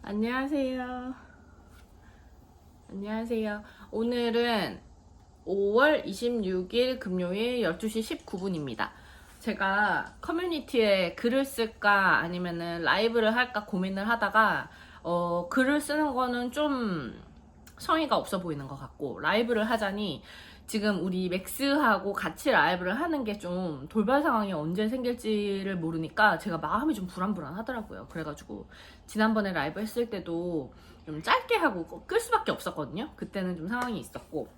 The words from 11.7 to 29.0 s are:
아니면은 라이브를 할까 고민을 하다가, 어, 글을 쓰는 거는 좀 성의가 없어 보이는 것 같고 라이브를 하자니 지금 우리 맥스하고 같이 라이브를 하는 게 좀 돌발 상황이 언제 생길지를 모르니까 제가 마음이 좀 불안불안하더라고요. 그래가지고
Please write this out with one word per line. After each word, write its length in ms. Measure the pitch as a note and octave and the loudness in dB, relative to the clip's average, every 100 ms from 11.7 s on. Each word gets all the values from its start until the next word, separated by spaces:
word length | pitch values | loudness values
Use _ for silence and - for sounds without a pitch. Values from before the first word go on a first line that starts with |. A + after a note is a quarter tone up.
| - G#3 G3+ F#3+ D3+ | 2 4 6 6 4
아니면은 640 | E3+ F3+ F3+ E3+ E3+ E3+ | 2 -4 -4 -4 -4 -2
라이브를 520 | D#3 F3 A3+ A#3 A3 A#3 | 2 4 4 4 4 4
할까 300 | B3 G#3 G#3 | 2 -2 -4
고민을 420 | F#3 F#3+ G3 G#3 | -2 -2 -2 0
하다가, 640 | A#3 G3+ G#3+ G#3+ D#3 - - - - | 0 4 4 4 2 -4 -14 -20 -10
어, 460 | E3 F3 F3 F3 F3 | -2 0 2 0 0
글을 320 | B3+ C4 D4 | 2 4 2
쓰는 320 | D4 D4+ D4+ | 0 0 0
거는 380 | B3+ B3+ A#3+ B3 | 0 0 -2 -2
좀 680 | C#4+ D4+ C4 A3+ E3+ A#2+ - - - - - - - | 0 0 0 -2 -2 -6 -10 -18 -20 -20 -20 -20 -12
성의가 360 | - D#4+ D4 F#3+ | 0 0 4 0
없어 260 | - F#3+ | 0 -4
보이는 260 | F3 C#3+ C3+ | -4 -8 -8
것 100 | C3+ | -12
같고 420 | C3 - C#3+ F#2 | -14 -8 -8 -2
라이브를 440 | D3+ G#3 A#3 A3+ A3 | 0 2 2 0 2
하자니 540 | A#3 G3+ G3+ G#3 C3 - - - - - | 0 -2 -2 -4 -6 -12 -20 -20 -20 -6
지금 360 | A3 G#3 G3 F#3+ | -2 0 0 0
우리 240 | F#3 F#3 | 0 0
맥스하고 840 | F3+ F#3 - C#4 C#4+ C4 G3 G3 | -2 -6 -2 2 4 4 4 0
같이 360 | G3 E3 - D4 | -2 -4 -2 2
라이브를 480 | A3 D#3 F3+ F3+ A3+ | 6 6 2 0 -2
하는 240 | E4+ D4+ | 0 0
게 140 | A3 G3+ | -2 -4
좀 480 | E3+ F3+ F#3 C#3+ C#3+ | -4 -4 -4 -6 -4
돌발 340 | A3 G#3 C#4 | 0 4 4
상황이 300 | D4+ A#3 G3+ | 4 2 0
언제 340 | E3 D#3 F3+ G#3+ | -2 -2 0 0
생길지를 880 | B3+ B3 A#3+ G#3 G#3+ G3+ G3 F#3+ F#3 | 0 -2 -2 0 0 0 -2 -2 -2
모르니까 600 | D#3+ D#3+ E3 - G#3+ E3+ | -2 -4 -4 4 4 4
제가 180 | G#3 E3 | -2 -4
마음이 380 | D3+ G3 D4+ G#3+ | -2 0 0 -2
좀 100 | F#3 | -4
불안불안하더라고요. 1040 | - F#3+ F#3 C#3+ F3+ A3+ B3 - F#2+ - | -4 -2 -2 -6 -8 -6 -8 -8 -14 -12
그래가지고 600 | E3+ D3+ D3 - G2 - - - - | -8 -8 -10 -12 -14 -14 -20 -20 -20